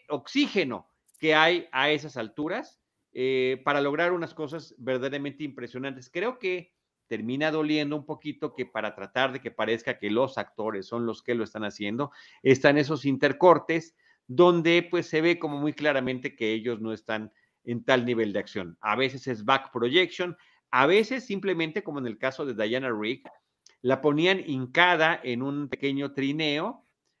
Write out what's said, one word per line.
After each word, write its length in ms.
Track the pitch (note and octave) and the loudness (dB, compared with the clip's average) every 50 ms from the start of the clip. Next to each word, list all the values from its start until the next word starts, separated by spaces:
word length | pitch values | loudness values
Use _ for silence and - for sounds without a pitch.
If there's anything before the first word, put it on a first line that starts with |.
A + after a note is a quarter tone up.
| _ - | _ -6
oxígeno 840 | D3+ C#3 - - - C4+ D4 G#3 - G3+ E3 C3 A#2 F#2 - _ _ _ _ _ _ - | -6 -6 -6 -4 0 0 0 2 2 0 0 0 -2 -6 -8 _ _ _ _ _ _ -2
que 160 | - D#3 D#3 | 2 4 6
hay 320 | D#3 D#3 E3 F3+ F3 E3+ - - | 6 6 6 4 2 -2 -4 -2
a 160 | B2+ C#3 D3 | 0 2 2
esas 260 | D3+ C#3+ C#3+ D3+ - | 2 0 -2 -8 -8
alturas, 640 | C3 A2+ G#2 - - D3 D#3+ F#3 B3 D#4 - _ _ _ _ _ _ _ _ | -8 -8 -8 -6 -8 -6 -6 -6 -6 -8 -12 _ _ _ _ _ _ _ _
eh, 500 | _ - B2+ C3 C3 C3 B2+ B2+ C3 B2+ C3 | _ -4 -2 0 2 2 2 0 0 -2 0
para 160 | C#3+ C#3+ C#3+ | 0 0 2
lograr 320 | C#3+ C#3+ C#3+ D3+ E3+ F3 F3+ | 2 0 0 2 2 2 0
unas 200 | F3 E3 - - | 0 -4 -6 -8
cosas 400 | - D#3 C3+ D3 E3 - - - - | -8 -8 -8 -8 -10 -12 -14 -20 -12
verdaderamente 640 | A#2+ B2 C3 B2+ B2+ C#3 C3+ C#3+ C#3+ C#3+ C#3 - D#3 | -4 -4 -2 -2 -2 -4 -4 -4 -6 -8 -8 -8 -10
impresionantes. 680 | C#3+ B2+ C3 B2 A#2+ - B2+ C3+ C#3 C3 C3 B2 - | -10 -10 -12 -14 -12 -10 -10 -10 -10 -10 -12 -16 -10
Creo 300 | _ F3 F#3+ A#3+ B3 B3 | _ -4 -4 -4 -4 -4
que 340 | - F#3 F3+ F3+ E3+ - _ _ _ _ _ _ _ _ | -6 -4 -4 -6 -8 -12 _ _ _ _ _ _ _ _
termina 440 | A#2 G#2+ A2 A#2 B2+ C#3 D3+ D#3 | -8 -6 -6 -4 -4 -2 0 0
doliendo 440 | D3+ D#3 D3+ D3+ D3+ D3+ D3 C#3+ D3 | 0 0 0 0 0 0 0 -2 -4
un 100 | D3+ C#3+ | -6 -6
poquito 480 | - D3+ - - D3+ C3+ - - D3 - | -8 -12 -10 -10 -12 -8 -8 -8 -8 -6
que 120 | - B2 | -8 -10
para 300 | - _ A2 G#2+ G#2 - | -6 _ -6 -6 -6 -6
tratar 380 | - G2 - - B2+ C3 C3 B2 | -8 -14 -6 0 0 0 0 0
de 80 | B2 | -4
que 100 | - A#2 | -10 -10
parezca 480 | - - A2 G#2+ A#2 A2+ - - A#2+ - | -6 -4 -2 0 0 -2 -2 -6 -6 -4
que 100 | - G#2 | -2 0
los 280 | G#2 A#2 C3+ C3 - - | 2 2 2 0 -2 -6
actores 500 | G2+ - _ - G#2+ A2 A2 G2 F#2+ - | -8 -8 _ -6 -6 -4 -4 -6 -8 -8
son 180 | A#2 A#2 A#2 | -6 -4 -4
los 160 | A#2 G#2+ - | -4 -6 -6
que 140 | _ - A#2+ | _ -4 -2
lo 80 | A#2 G#2+ | -2 -2
están 200 | G#2 - G#2+ G#2+ | -4 -6 -8 -8
haciendo, 480 | G2+ - - G#2 G2+ G#2+ A#2+ D3 C#3 - - - - - _ - | -8 -6 -6 -6 -6 -4 -4 -6 -6 -8 -16 -20 -20 -20 _ 6
están 340 | C3+ C3 C3 - D3 C#3 D3 | 6 6 8 8 4 4 4
esos 280 | D3 C3+ D#3+ C3+ C3 | 2 0 -2 -2 0
intercortes 920 | C#3 C3+ C3+ D3+ C#3+ C3+ - D#3+ F3+ E3 D3+ - - E3 E3 D#3+ - _ _ _ _ _ _ _ - | -2 0 2 2 0 2 6 6 8 8 6 4 -2 -4 -4 -4 -8 _ _ _ _ _ _ _ -6
donde, 600 | B2+ B2 F3 F3+ F3 E3+ D#3 E3+ E3+ F3 E3+ F3 | 4 6 8 8 8 6 4 4 4 4 2 2
pues, 180 | - F3 D#3+ - | -2 -2 -2 0
se 140 | - D#3 | 0 2
ve 160 | D#3 E3+ E3+ E3 | 2 2 2 0
como 220 | E3 D#3 D3 C#3+ | -2 -6 -4 -2
muy 140 | C#3+ D3+ C#3+ | -4 -4 -4
claramente 640 | - D3 D3+ C#3+ C3+ B2+ C3+ C3 B2 B2+ C#3 - | 0 0 0 0 2 0 -2 -4 -4 -6 -10 -6
que 160 | _ A2+ G#2+ A2 | _ -2 -2 -2
ellos 280 | A2+ A2 A#2+ A#2 G#2 | -2 -2 -4 -6 -4
no 120 | A2 A2 A2 | -6 -6 -8
están 380 | G#2 - - A2 A2 G#2+ G#2 - _ _ _ _ _ _ | -8 -6 -6 -6 -6 -6 -10 -14 _ _ _ _ _ _
en 200 | A#2 A#2+ A#2 A#2 | -8 -8 -6 2
tal 220 | - C3+ B2+ A#2+ | 2 4 4 4
nivel 280 | B2 A#2+ A2+ A2+ G#2+ F#2+ | 0 0 0 0 0 -2
de 60 | G2+ | -4
acción. 380 | F#2+ - - G#2 F#2 E2+ E2+ - | -6 -4 -8 -8 -8 -8 -12 -8
A 140 | - G#2+ G#2 | -4 -2 0
veces 320 | A#2 C3+ C3 B2+ C3 - C3+ | 0 0 -2 -4 -8 -8 -8
es 180 | B2 G#2+ G#2 | -8 -6 0
back 260 | A#2 C3+ C3 - - | 2 2 2 2 -4
projection, 640 | - A#2+ A2+ B2 C3+ F3+ F#3 E3+ - - F3+ F3 E3+ - _ _ _ _ _ _ | -4 -2 -2 2 4 2 2 2 -2 -6 -6 -6 -6 -12 _ _ _ _ _ _
a 160 | - B2+ C3+ D3+ | 2 4 6 6
veces 380 | F#3 G#3+ A3 G#3+ C4 C4 - | 6 4 4 2 -4 -8 -6
simplemente, 580 | - G3 G3 F#3+ F#3+ F3+ E3 E3 D#3 D#3 G#3+ - | -6 -6 -4 -2 -2 -2 0 -2 -2 -4 -6 -8
como 160 | - D3 C#3+ | -6 -8 -6
en 80 | C3 A#2 | -6 -6
el 100 | G#2+ - | -6 -4
caso 280 | - C3 C3 - D3+ | -4 -4 -4 -4 -6
de 100 | C#3 A#2 | -6 -2
Diana 340 | G2+ A2 G#2+ A#2 C3 C3+ C3 | -2 -2 0 0 -2 -2 -2
Rigg, 320 | A#2 G#2 G#2+ G#2+ C3 C3+ _ - - _ _ _ _ _ _ - _ _ | -4 -2 -4 -4 -6 -6 _ -18 -20 _ _ _ _ _ _ -20 _ _
la 200 | - B2 C3 C3 | 0 0 0 2
ponían 400 | C#3 D3+ D3 D3+ E3 F#3 G3 F#3+ - | 2 2 2 4 4 2 2 2 -2
hincada 720 | - C#3+ C3 B2+ B2 B2+ D#3+ F3+ F3+ F3+ D#3+ D#3+ D#3+ E3+ - - | -4 -4 -4 -6 -2 2 4 4 6 6 4 4 2 2 0 -2
en 180 | B2+ A#2+ A#2+ C3 | -4 -4 -4 -4
un 260 | C#3 C#3+ D3 D3 C3 | -4 -4 -6 -6 -6
pequeño 440 | C3 C3+ - C#3+ C#3 C#3 C#3+ C#3 C#3+ | -6 -4 -4 -2 -2 -2 -4 -4 -4
trineo, 680 | C#3+ C#3 C#3 C#3+ D#3 D#3+ D3+ C#3+ D3+ E3+ A3 - - _ _ _ _ _ _ _ _ | -4 -4 -2 -2 -2 -2 -2 -2 -2 -2 -4 -8 -10 _ _ _ _ _ _ _ _